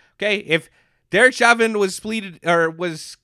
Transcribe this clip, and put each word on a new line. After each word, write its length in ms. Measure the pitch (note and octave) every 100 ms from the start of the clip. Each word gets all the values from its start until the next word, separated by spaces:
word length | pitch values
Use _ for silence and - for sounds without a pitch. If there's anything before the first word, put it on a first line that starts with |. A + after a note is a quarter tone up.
| _ _
okay? 260 | G#3 G#3 -
If 240 | D#3+ - _ _ _ _
Derek 240 | F3+ B3+
Chauvin 460 | B3 A#3 A#3 A3+ G#3+
was 200 | F#3+ -
pleaded, 400 | G#3+ A3 G3 D#3 E3
or 240 | E3+ E3
was 480 | D#3+ F3 D#3 - -